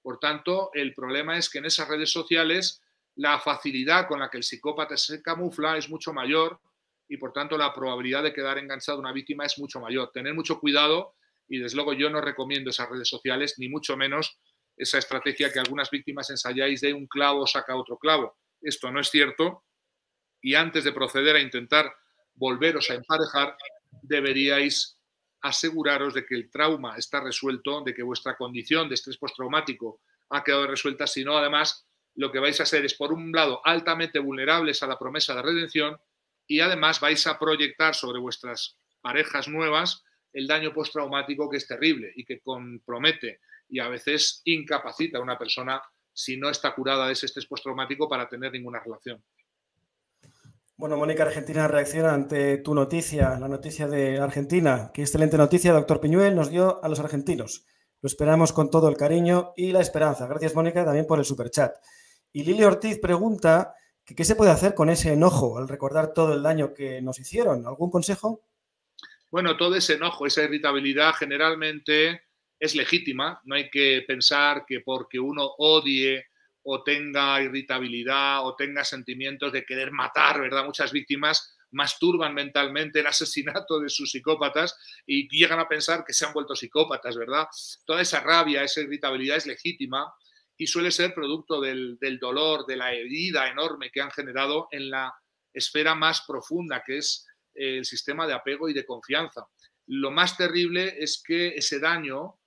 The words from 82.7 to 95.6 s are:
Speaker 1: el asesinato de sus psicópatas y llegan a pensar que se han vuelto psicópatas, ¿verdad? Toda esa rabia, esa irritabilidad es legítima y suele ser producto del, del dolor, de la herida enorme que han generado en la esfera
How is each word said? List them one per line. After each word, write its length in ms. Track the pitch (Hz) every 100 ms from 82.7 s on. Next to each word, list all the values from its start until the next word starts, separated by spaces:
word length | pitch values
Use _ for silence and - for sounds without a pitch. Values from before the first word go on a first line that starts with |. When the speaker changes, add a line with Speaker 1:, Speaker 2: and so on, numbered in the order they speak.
| 139 156 151
Speaker 1:
el 60 | 147
asesinato 720 | 143 156 - 143 143 196 156
de 100 | 147
sus 220 | - 143
psicópatas 640 | 135 135 156 143 147 175 - - - _
y 220 | 139 139
llegan 320 | 151 165 165
a 80 | 165
pensar 360 | 151 151 170
que 80 | 165
se 140 | - 147
han 60 |
vuelto 240 | 151 139 135
psicópatas, 600 | 120 151 156 135 123 117
¿verdad? 300 | 117 139 156 - - -
Toda 160 | _ 160
esa 200 | 180 151
rabia, 420 | 139 165 160 143
esa 180 | 139 -
irritabilidad 560 | 147 143 143 131 131 151
es 100 | 151
legítima 640 | 123 170 175 135 131 147 - _ _ _ _
y 100 | 160
suele 240 | 170 175
ser 240 | 165 180
producto 460 | 175 147 156 147 151
del, 380 | 135 131 127 120
del 200 | 135 127
dolor, 480 | 127 131 156 151 135
de 100 | 131
la 160 | 127
herida 560 | 123 120 151 180 156 131
enorme 420 | 127 160 143 127
que 100 | -
han 100 | 139
generado 580 | 139 143 127 139 151 160
en 180 | 143 135
la 240 | 135 131 - _ _ _
esfera 420 | -